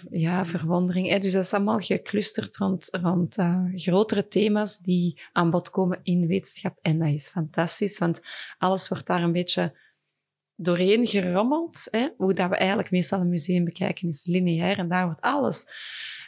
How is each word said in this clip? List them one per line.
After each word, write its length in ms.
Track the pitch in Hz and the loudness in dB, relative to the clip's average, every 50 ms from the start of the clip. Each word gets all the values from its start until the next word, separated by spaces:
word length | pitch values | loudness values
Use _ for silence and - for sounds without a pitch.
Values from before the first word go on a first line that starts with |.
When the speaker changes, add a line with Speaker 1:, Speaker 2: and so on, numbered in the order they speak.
Speaker 1:
ik. 60 | - - | -12 -6
Speaker 2:
Ja, 360 | - 170 160 170 175 190 190 | -2 -2 0 0 0 0 -2
verwondering. 640 | 170 170 170 165 160 175 175 180 180 175 185 185 - | -2 -4 -4 -2 0 0 2 2 2 0 0 0 0
Hè. 100 | 202 196 | 0 0
Dus 140 | 196 190 | 0 0
dat 120 | 185 190 180 | 0 0 0
is 80 | - | 0
allemaal 260 | 214 202 202 214 226 214 | 0 0 0 0 0 -2
geclusterd 800 | - - - 180 - - 202 208 202 - - 220 - - - | -2 -2 -4 -4 -2 -2 -2 -2 0 0 -2 -4 -6 -6 -6
rond, 320 | - 196 95 95 - - - | -4 -2 -2 -2 -2 -4 -6
rond, 460 | - 180 175 170 185 175 170 - - 220 | -6 -2 0 0 2 0 0 -2 0 0
eh, 260 | 175 175 180 185 180 180 190 | 0 2 2 0 0 -2 -4
grotere 520 | 175 - 180 175 196 226 - 202 202 196 - | -4 0 2 2 2 4 2 2 0 0 0
thema's 500 | - 185 208 214 208 208 214 202 - - | 0 2 2 2 2 2 2 2 0 0
die 420 | 175 180 180 175 175 170 143 - - - | 2 0 2 2 2 0 -2 -6 -16 -4
aan 180 | - 180 175 165 | 0 2 2 4
bod 200 | 180 175 180 - | 2 0 -2 -2
komen 300 | - 196 190 175 180 - | -2 0 0 0 0 -2
in 240 | - 190 175 180 170 | -2 0 2 2 2
wetenschap. 520 | 160 190 185 - - - - - 180 - _ | 2 0 -2 0 -2 -2 -2 -2 -4 -8 _
En 160 | - 165 156 160 | 0 0 2 2
dat 100 | 165 147 | 2 0
is 200 | 147 151 - - | 0 0 -2 -4
fantastisch, 680 | - 180 156 156 - 165 170 165 - - 208 190 - - | -2 -4 -6 -4 -2 -2 0 0 0 0 0 -2 -2 0
want 220 | 180 170 165 - - - - - - - - - | 0 0 0 -2 -6 -12 -14 -14 -14 -14 -6 -2
alles 300 | - 185 190 180 - - | 0 0 2 2 0 0
wordt 180 | 185 - - | -2 -6 -4
daar 160 | - 180 175 | -2 -2 0
een 100 | 170 170 | 2 0
beetje 460 | 165 180 175 - - 185 175 160 - _ _ _ _ _ _ _ _ _ _ _ _ _ _ _ _ | 0 0 0 0 0 0 -2 -2 -4 _ _ _ _ _ _ _ _ _ _ _ _ _ _ _ _
doorheen 500 | - 160 180 175 175 185 190 220 240 240 | -6 -2 -2 0 2 4 4 4 4 2
gerommeld. 800 | 226 202 202 180 180 175 190 226 254 294 330 339 339 - - - - | 2 0 0 0 2 0 0 2 2 0 -2 -2 -2 0 0 0 0
Hè. 180 | - 226 254 - - | 0 -2 -2 -2 -4
Hoe 180 | - 185 190 185 | -2 0 0 2
dat 140 | 196 180 180 | 2 0 0
we 80 | - | 0
eigenlijk 340 | - 190 185 202 226 185 - | 0 0 0 0 -2 -2 0
meestal 300 | 185 180 175 - 190 185 | 0 2 2 2 2 2
een 80 | 175 175 | 0 0
museum 360 | 175 165 - 185 180 175 170 | 2 2 2 2 2 2 2
bekijken 440 | 170 - - 180 175 170 - 180 170 | 0 -2 -4 -4 -4 -4 -4 -4 -2
is 180 | 151 - - | -2 -2 0
lineair. 520 | 175 175 185 180 175 165 160 175 185 202 202 | 2 0 2 2 2 0 2 0 0 0 0
En 100 | 175 165 | -2 -2
daar 160 | 180 185 180 | 0 0 0
wordt 160 | 175 156 - | -2 -4 -2
alles 460 | - - 277 294 247 220 165 - - - - - - - - - - - - - - | -2 0 0 2 0 2 0 0 -2 -2 -8 -16 -14 -14 -12 -12 -12 -12 -14 -14 -18